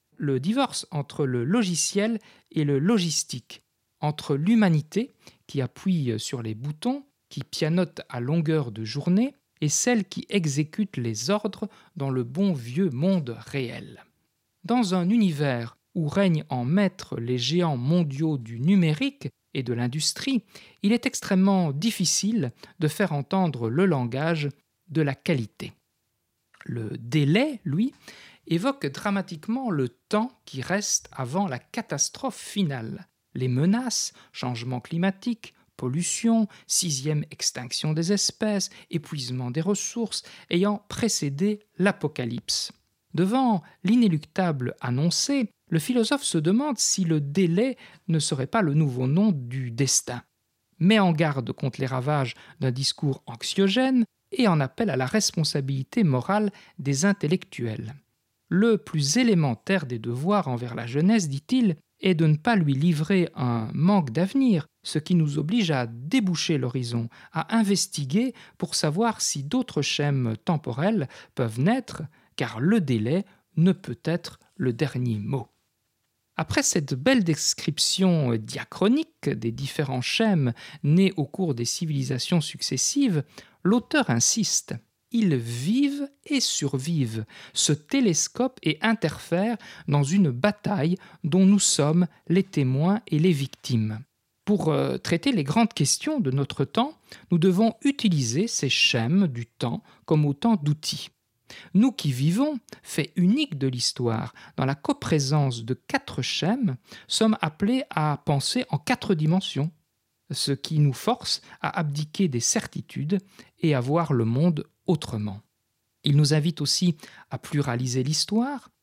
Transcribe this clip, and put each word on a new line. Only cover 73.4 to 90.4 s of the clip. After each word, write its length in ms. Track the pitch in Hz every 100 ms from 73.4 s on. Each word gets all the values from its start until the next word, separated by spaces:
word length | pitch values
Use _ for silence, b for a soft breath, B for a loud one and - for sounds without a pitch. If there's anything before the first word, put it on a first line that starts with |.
| _ -
ne 160 | 175
peut 280 | 185 - 120
être 360 | - 170 - - _ -
le 160 | 131
dernier 440 | 120 147 127 123 107
mot. 300 | 107 135 107 _ _ _ _ _ _ _ _ -
Après 260 | 160 -
cette 300 | 180 180 143
belle 300 | 131 151 262
description 1120 | 170 156 - - - 147 - - 190 170 131 113
diachronique 920 | 110 - - - 196 277 320 _ -
des 240 | - 117
différents 480 | 120 135 - 139 131
schèmes 520 | - - 226 185 127 B B B
nés 300 | 147 165 190 -
au 100 | 143
cours 300 | - 180 120
des 100 | 120
civilisations 760 | - 165 143 131 131 - 175
successives, 800 | 151 - - 131 - 285 277 156 B B B B
l'auteur 460 | 170 240 - 311 240
insiste. 680 | 117 - - 185 - - 120 - _ _
Ils 240 | 233 202 135
vivent 760 | 117 120 143 240 285 285 277 _ -
et 160 | 277
survivent, 840 | - - 139 131 139 165 123 113 107 B B
se 180 | - -
télescopent 880 | 147 - 277 233 160 - - 262 -
et 140 | 156 151
interfèrent 760 | 220 220 160 139 - 170 214 226 B B -
dans 160 | 143
une 260 | 139 196 170
bataille 680 | 120